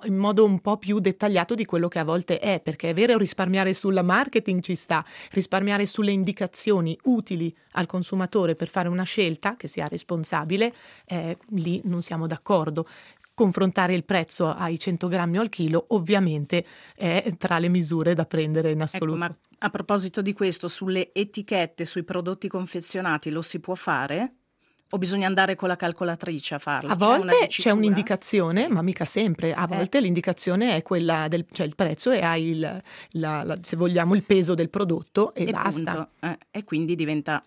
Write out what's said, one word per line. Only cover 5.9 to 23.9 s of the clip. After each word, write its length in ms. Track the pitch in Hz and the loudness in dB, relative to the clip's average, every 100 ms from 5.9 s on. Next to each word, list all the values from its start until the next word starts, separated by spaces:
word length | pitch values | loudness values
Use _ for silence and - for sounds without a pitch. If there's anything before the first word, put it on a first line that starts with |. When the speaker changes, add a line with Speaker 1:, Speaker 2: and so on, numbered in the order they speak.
| - 208 | 0 0
Speaker 1:
indicazioni 840 | 196 190 196 180 - - 196 165 165 | 2 0 -2 -6 -2 0 2 0 -2
utili 520 | 254 233 - 175 165 - _ | 0 0 0 -4 -4 -6 _
al 120 | - 170 | -6 -4
consumatore 720 | 185 175 190 185 214 170 160 | -4 -2 -2 0 2 0 0
per 120 | 170 | -4
fare 180 | 190 175 | -2 -2
una 140 | 180 | -2
scelta 520 | 185 - 180 160 202 240 | -2 0 0 0 -4 -6
che 120 | 139 | -8
sia 180 | - 151 | -8 -6
responsabile, 880 | 170 - 170 156 160 156 196 233 240 - - - | -8 -6 -6 -2 -4 0 0 0 -4 -18 -20 -8
eh, 320 | 175 165 175 - | -6 -6 -8 -6
lì 300 | 202 165 180 190 | -2 -2 -2 -2
non 160 | 175 | -4
siamo 240 | - 165 160 | -4 -4 -4
d'accordo. 600 | 160 - 190 156 151 160 - - _ _ - | -4 2 2 2 -4 -6 -10 -20 _ _ 2
Confrontare 600 | 208 - 190 175 180 180 | 2 4 2 2 2 0
il 80 | |
prezzo 440 | - 190 160 - 160 | 0 0 0 -2 -2
ai 280 | 143 175 165 | -2 -4 -4
cento 300 | - 170 180 | -4 -4 -2
grammi 320 | 180 170 180 | -2 0 0
o 20 | |
al 80 | 226 | -2
chilo 360 | - 160 165 - | -2 0 0 0
ovviamente 720 | 214 165 202 175 151 143 175 - - - - | 0 2 2 2 0 -2 -2 -2 -10 -20 -4
è 380 | 185 175 220 170 | 0 0 0 -2
tra 180 | 185 170 | -2 0
le 100 | 170 | 2
misure 460 | 180 156 165 160 | 2 2 0 2
da 120 | 170 160 | 0 0
prendere 440 | 160 156 156 160 | -2 0 0 0
in 60 | 156 | 0
Speaker 2:
Ecco, 20 | |
Speaker 1:
assoluto. 340 | 156 - 156 165 | -2 -2 -2 -2
Speaker 2:
ma 180 | 175 - _ _ | -6 -8 _ _
a 120 | 202 | -6
proposito 500 | 202 180 202 185 214 | -4 -2 -2 -2 -4
di 120 | 196 | -4
questo, 340 | 202 196 175 175 | 0 -2 -2 -4
sulle 440 | - 190 185 180 | -4 -2 -2 -2
etichette, 720 | 196 202 208 202 196 165 - 165 | -4 -4 -6 -2 -2 -2 -4 -6
sui 180 | 180 | -6
prodotti 440 | 170 180 175 190 190 | -6 -4 -4 -6 -6
confezionati 840 | 190 185 180 165 190 180 151 160 | -6 -6 -6 -6 -4 -2 -2 -2
lo 100 | 151 | -4
si 180 | 160 180 | -4 -6
può 140 | 170 | -6
fare? 600 | 180 - | -6 -2